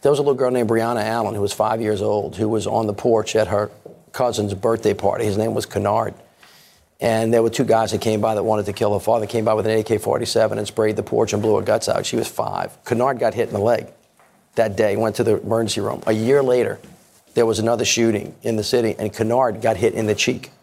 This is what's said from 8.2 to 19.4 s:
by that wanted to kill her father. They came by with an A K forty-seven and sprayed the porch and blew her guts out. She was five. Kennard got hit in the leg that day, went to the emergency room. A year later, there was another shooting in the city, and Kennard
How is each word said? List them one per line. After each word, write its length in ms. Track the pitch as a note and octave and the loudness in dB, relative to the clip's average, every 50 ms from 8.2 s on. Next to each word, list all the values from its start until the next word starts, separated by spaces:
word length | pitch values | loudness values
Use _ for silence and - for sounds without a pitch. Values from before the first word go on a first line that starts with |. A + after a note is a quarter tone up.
by 140 | G#2 A2+ A2 | 0 0 0
that 100 | G#2 F#2 | 0 0
wanted 220 | A2 G#2+ G#2+ G2+ | 0 0 0 -2
to 60 | F#2+ G2+ | -4 -4
kill 200 | - A2+ G#2 G#2 | 0 0 0 0
her 80 | G2+ | 0
father. 260 | - - A2+ A#2 A2 | 0 2 0 0 0
They 60 | G#2 - | -2 -2
came 140 | A#2+ G#2+ | -2 0
by 80 | A2+ A2 | 2 0
with 120 | G#2+ G2+ | 2 2
an 60 | A2 A2 | 2 0
A 100 | A2 G#2+ | 0 0
K 140 | - A#2 | 0 -2
forty-seven 600 | G#2 - - - - - A2+ - A2+ A2 A2 G#2 A2 | -2 0 0 -2 -2 -2 0 2 2 2 2 0 -2
and 80 | G#2+ | -6
sprayed 300 | G2+ - - A2 G#2+ G#2+ | -6 -2 0 0 0 0
the 60 | G#2+ G#2+ | -2 -4
porch 300 | - - A2+ A2+ G#2 - | -2 0 0 0 0 0
and 80 | G#2 | 0
blew 160 | G#2 A2 G#2+ | 2 2 2
her 60 | G2+ G2+ | 2 2
guts 260 | G2 A2 A#2 - - | 0 0 0 0 -2
out. 160 | - - G#2 | -2 -2 -2
She 120 | - - | -2 -4
was 120 | A#2 A2+ - | -4 -4 -4
five. 480 | - - - A2 - - - - - - _ | -4 -6 -6 -4 -4 -6 -6 -8 -10 -14 _
Kennard 340 | - B2 A2+ A#2+ C3+ C#3 A#2+ | -4 0 0 2 0 0 0
got 140 | A#2+ A2+ G#2 | 0 -2 0
hit 160 | G#2+ A2+ - | 0 -4 -2
in 60 | - | 0
the 60 | G#2 | 0
leg 280 | G2 A2 A#2+ A2 - - - _ _ _ _ _ _ _ _ _ _ _ _ | 2 2 2 0 -2 -8 -18 _ _ _ _ _ _ _ _ _ _ _ _
that 220 | - A#2 A2 G2 | 0 0 0 2
day, 200 | F#2+ A2 G#2 G2+ | 0 2 2 2
went 200 | G#2 A2 A2+ G#2 | 2 0 -2 0
to 80 | - A#2+ | 0 2
the 160 | G#2+ G#2+ - | 2 2 0
emergency 400 | - - A2 A2+ A2+ G#2+ - A2 | 0 -2 -2 0 0 -2 -2 -4
room. 220 | G2+ G#2+ - - - | -4 -4 -6 -6 -2
A 60 | - A2+ | -2 0
year 300 | A2 A2 A#2 C3+ C#3+ C3+ | 0 2 2 4 4 4
later, 360 | C3 B2 B2 A#2 G#2 G2+ - - - - - _ _ _ _ _ _ _ | 4 2 2 2 0 -2 -8 -12 -20 -20 -20 _ _ _ _ _ _ _
there 120 | - A#2 | 2 2
was 120 | A2+ A2 G#2+ | 2 2 0
another 260 | A2 A2+ A#2+ A2 A2+ | 2 0 2 0 0
shooting 480 | - - - A#2 A2+ G#2+ G#2 - - - - - | 0 2 2 2 2 2 0 -4 -6 -14 -8 -6
in 100 | A#2 A2+ | -4 -2
the 80 | A2 G#2 | -2 -2
city, 320 | - - A#2+ A#2 A2 - | 0 0 2 2 2 -2
and 160 | - G#2+ G#2+ G2+ | -2 -4 -6 -4
Kennard 480 | - A2+ A2 A#2 B2+ | -2 -2 0 2 2